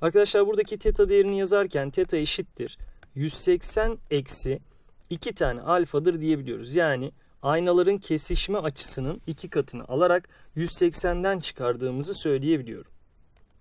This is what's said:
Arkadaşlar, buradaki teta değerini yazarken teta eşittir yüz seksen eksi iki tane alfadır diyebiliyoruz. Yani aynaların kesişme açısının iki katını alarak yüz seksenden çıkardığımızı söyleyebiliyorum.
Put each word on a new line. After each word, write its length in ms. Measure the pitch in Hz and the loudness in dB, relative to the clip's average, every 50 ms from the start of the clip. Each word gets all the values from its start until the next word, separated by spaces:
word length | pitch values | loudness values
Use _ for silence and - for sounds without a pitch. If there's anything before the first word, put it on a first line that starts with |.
Arkadaşlar, 460 | - 170 - 415 - - - 202 202 | -4 2 4 4 4 4 4 4 4
buradaki 320 | 403 440 392 427 - 427 - | 4 2 0 0 -2 -4 -2
teta 300 | - 440 - - 202 185 | 0 0 4 4 4 4
değerini 300 | 202 202 196 196 202 196 | 6 4 4 4 2 0
yazarken 520 | 196 185 202 202 196 180 - 143 139 139 | 0 2 2 2 2 0 -2 -4 -4 -2
teta 260 | - 190 185 - - | -2 -2 0 0 0
eşittir 640 | 156 151 151 - - 180 - _ - 120 - - - - - - - - - _ | -2 0 -2 -2 -4 -6 -10 _ -12 -12 -12 -10 -14 -16 -16 -16 -20 -20 -14 _
yüz 200 | 135 147 156 - | -4 -4 -2 0
seksen 640 | - - 185 175 175 - - - 214 214 226 226 - - - | 0 2 2 2 2 0 -2 0 2 0 0 -2 -4 -6 -4
eksi 500 | 151 143 135 - - - - 127 135 - - _ _ _ _ - - - _ _ | -4 -2 0 0 -2 -2 0 -2 -4 -6 -8 _ _ _ _ -20 -20 -20 _ _
iki 240 | 175 165 - 240 208 | -10 -6 -6 -8 -2
tane 260 | - 165 135 120 120 | 0 0 0 0 -2
alfadır 600 | 120 151 175 180 170 - - 147 156 180 170 160 | 0 2 2 2 2 0 -2 2 2 2 0 2
diyebiliyoruz. 540 | 156 160 156 143 135 127 117 110 113 123 139 | 0 0 0 0 -2 -8 -8 -10 -8 -2 0
Yani 380 | 175 165 156 139 123 131 143 - - _ _ _ _ | 2 2 2 0 -2 -4 -8 -10 -16 _ _ _ _
aynaların 560 | - 135 156 165 175 180 175 180 175 185 202 196 | 0 0 2 2 2 4 4 4 4 4 2 0
kesişme 600 | - - 160 151 - - 117 - - - 202 208 | -2 -2 -2 -2 0 0 -2 -2 0 0 -2 -2
açısının 640 | 160 156 139 - - - - 139 127 139 180 - - | -2 -4 -4 -2 -2 -2 -2 -2 -2 -4 -6 -6 -8
iki 240 | - 156 - - 165 | -10 -10 -10 -10 -4
katını 340 | - 156 135 - - 120 120 - | -2 -2 -2 -2 -8 -14 -10 -4
alarak 400 | 127 143 180 180 175 185 185 _ _ _ - - - | 0 2 4 4 4 2 0 _ _ _ -20 -12 -6
yüz 180 | 156 170 170 | -4 -2 -2
seksenden 680 | - - 180 170 170 - - 180 175 175 180 196 196 180 | 2 2 2 2 2 0 0 0 -2 0 0 -2 -2 -2
çıkardığımızı 760 | - - - - 127 123 120 120 127 127 127 135 143 185 202 | -4 -6 -6 -2 -2 -2 -2 -2 -4 -4 -4 -4 -4 -2 -2
söyleyebiliyorum. 800 | - - 156 139 131 135 160 165 143 120 113 110 - - _ - - _ _ _ _ - _ _ _ - _ _ _ | -2 0 0 0 0 2 0 0 0 -2 -8 -12 -14 -16 _ -20 -20 _ _ _ _ -20 _ _ _ -20 _ _ _